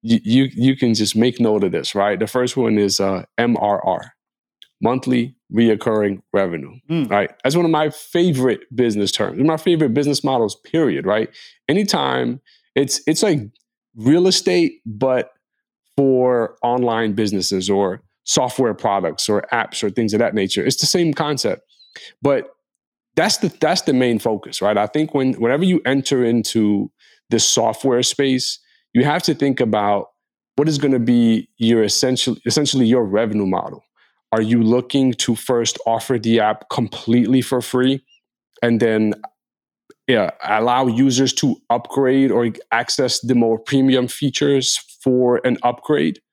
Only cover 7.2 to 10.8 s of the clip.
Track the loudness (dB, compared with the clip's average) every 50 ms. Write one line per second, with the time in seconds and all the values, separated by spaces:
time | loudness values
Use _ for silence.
7.2 | 0 -2 -6 _ -4 0 0 2 2 2 2 0 0 -2 -4 -8 -20 -4 0 2
8.2 | 2 2 2 2 0 0 0 -2 -6 _ -2 0 0 2 2 0 -2 -2 -2 -2
9.2 | -4 -4 -2 0 0 0 0 0 0 0 2 2 2 0 2 0 0 0 -2 -2
10.2 | -2 -2 0 0 0 -2 -4 _ _ -4 -2 0